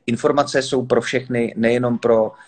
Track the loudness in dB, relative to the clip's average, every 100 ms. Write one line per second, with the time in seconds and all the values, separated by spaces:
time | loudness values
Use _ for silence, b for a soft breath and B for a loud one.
0 | -4 0 2 2 0 0 0 -2 0 0
1 | 0 -4 -4 -4 -2 0 0 0 0 0
2 | 2 2 2 B